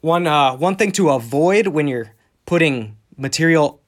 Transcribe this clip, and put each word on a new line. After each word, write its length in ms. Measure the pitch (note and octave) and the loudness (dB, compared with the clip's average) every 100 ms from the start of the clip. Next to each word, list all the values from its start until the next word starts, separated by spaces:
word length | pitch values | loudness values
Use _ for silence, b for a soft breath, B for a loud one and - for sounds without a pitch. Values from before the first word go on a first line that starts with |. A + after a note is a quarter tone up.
one, 240 | D#3 F3 E3+ | 0 0 2
uh, 300 | D3+ C3+ B2+ | 2 2 0
one 220 | F3 G3 | -2 0
thing 140 | G#3+ | -2
to 160 | G3 E3 | 2 2
avoid 580 | C3+ A#2 C#3 E3+ G3+ F#3+ | 0 -2 0 2 2 0
when 200 | D3+ D3 | -2 -2
you're 260 | B2 A2 _ _ _ - | -4 -10 _ _ _ -4
putting 480 | F3 D#3+ B2+ G#2+ G#2+ _ - | 0 0 -2 -8 -16 _ -10
material 640 | C#3 - E3 E3 D3 - | -8 0 2 2 0 -4